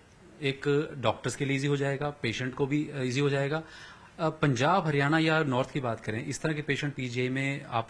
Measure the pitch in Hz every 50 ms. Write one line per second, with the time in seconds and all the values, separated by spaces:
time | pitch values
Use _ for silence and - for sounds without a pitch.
0 | - - - - - - - - 151 135 135 - - 147 143 143 160 - 156 143
1 | 117 110 101 - - 127 - - 143 135 139 135 139 143 143 139 139 139 139 131
2 | 147 147 143 - - 117 107 - 127 131 123 - 143 131 143 151 151 151 143 143
3 | 131 127 120 135 143 139 139 139 139 139 151 160 160 - - - - - - -
4 | - - - - 165 160 156 - 160 147 131 110 127 156 180 196 160 160 143 143
5 | 139 143 160 160 160 160 156 160 160 139 123 123 135 - - 151 127 120 110 -
6 | - - 104 113 - 147 135 - - 160 156 151 143 - 139 - - 143 139 -
7 | 127 123 117 127 127 127 131 135 135 139 139 135 - - - 117 113